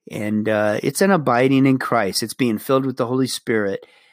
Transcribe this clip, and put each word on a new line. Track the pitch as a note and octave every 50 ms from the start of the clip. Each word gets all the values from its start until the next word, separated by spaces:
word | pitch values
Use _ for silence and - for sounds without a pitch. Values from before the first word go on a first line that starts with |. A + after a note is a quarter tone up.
| _ -
And, | - A2 G#2+ G#2+ G#2+ G#2+ G#2+
uh, | A2 G#2+ G#2 G#2+ G#2 G#2+ -
it's | - C3+ - -
an | G3 G3
abiding | G3 D#3+ C3+ C3+ A#2+ A#2+ C3 C3+ C3+ C3+ C3+
in | C3+ C3
Christ. | B2+ - - B2 A#2 G#2 F#2+ F#2 - A#2
It's | A2 -
being | - B2+ A#2+ G#2+
filled | G2+ - - C3+ C3+ C3+
with | C3 B2+
the | - B2
Holy | A#2 B2+ C3 C3
Spirit. | A#2+ - - - A#2+ A2+ G#2+ G#2 G2 G2 - - - _ _ _ _